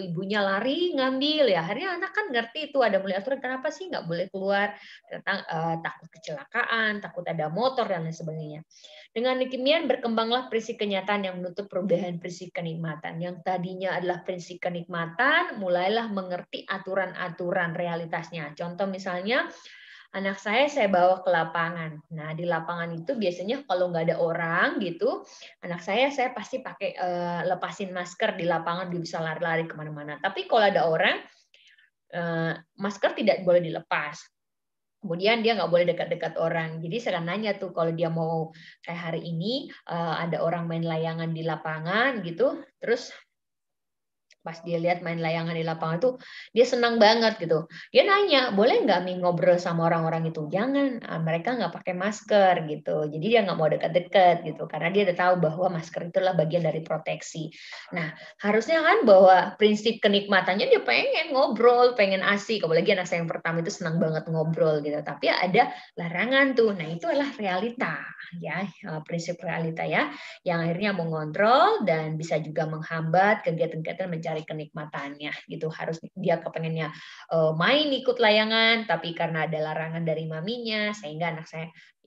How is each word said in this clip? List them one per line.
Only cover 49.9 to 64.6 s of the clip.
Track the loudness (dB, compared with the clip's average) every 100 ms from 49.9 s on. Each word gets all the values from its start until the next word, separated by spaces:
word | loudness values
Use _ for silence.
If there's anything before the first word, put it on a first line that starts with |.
orang-orang | 4 2 0 -2
itu?" | -4 -4
"Jangan, | -2 0 2 0 -2
ah, | -6 -4
mereka | 0 0 -2 -2
nggak | -4 -4
pakai | -6
masker," | -4 -4 -4 2 6 6 4 0
gitu. | -6 -2 -2 -2
Jadi | -2 2 4
dia |
nggak | 4 2
mau | 2
dekat-dekat | 2 0 0 4 6 8 6 0
gitu, | -8 -6
karena | -4 0 2
dia | 2
udah | 4
tahu | 4 4
bahwa | 2 2 -2 -2
masker | -6 -8 -2
itulah | 0 2 2
bagian | 2 2
dari | 0 -2
proteksi. | -4 -6 -4 -8 -8 -8 -10 -10 -16 -16 -10
Nah, | -6 -6 -8 -18 -6
harusnya | 2 2 4 2
kan | 4 6
bahwa | 10 12 12 10 6 4
prinsip | 4 4 0 2
kenikmatannya | 2 2 4 2 2 0 4
dia | 4 4
pengen | 2 2 0 0 2
ngobrol, | 2 6 6 8 6 6
pengen | 2 4
asik. | 2 0 0 -2
Apalagi | 2 2 4 2
anak | 2
saya | -2
yang | -2
pertama | -4 -2 -2
itu | -2 -4
senang | -2 0
banget | 0 0 -2
ngobrol | 0 0 2